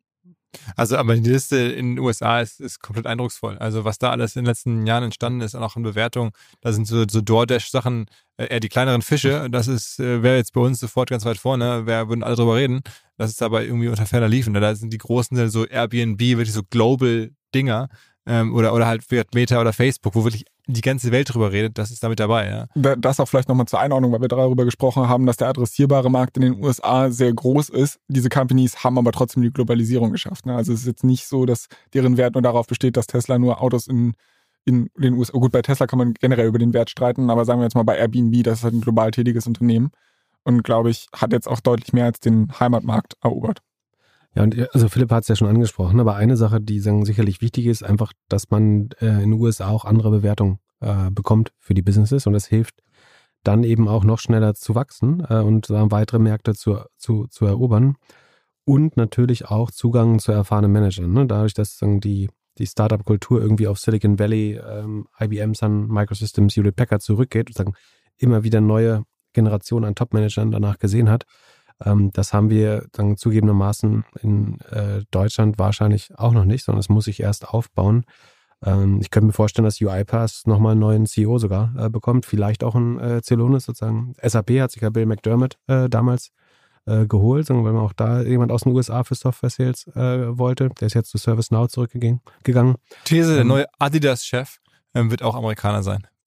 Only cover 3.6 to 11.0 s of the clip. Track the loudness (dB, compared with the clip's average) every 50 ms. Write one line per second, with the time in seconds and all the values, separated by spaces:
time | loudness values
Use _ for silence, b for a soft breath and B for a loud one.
3.6 | -8 -6 -6 -4 -4 -6 -6 -4 -4 -4 -2 -2 -4 -6 -4 -4 -2 -2 -4 -2
4.6 | -4 -4 -4 -2 -2 -2 -2 -2 -2 -6 -8 -6 -6 -6 -6 -6 -8 -8 -8 -8
5.6 | -10 -8 -8 -6 -8 -6 -4 -4 -4 -4 -4 -4 -6 -6 b b b b b b
6.6 | -4 -2 -2 -2 -2 0 0 0 0 2 0 -2 0 2 2 2 2 2 0 -2
7.6 | -2 -4 -6 -4 -4 -2 -4 -4 -8 -10 b b b b b -10 -8 -6 -6 -6
8.6 | -6 -4 -2 -2 0 0 0 -2 0 -2 -2 0 0 0 -2 -2 -4 -4 -4 -4
9.6 | -2 -2 -4 -4 -6 -10 -10 -8 -4 -4 -2 2 2 4 4 2 0 -2 -2 0
10.6 | 0 0 0 -4 -8 -6 -4 -4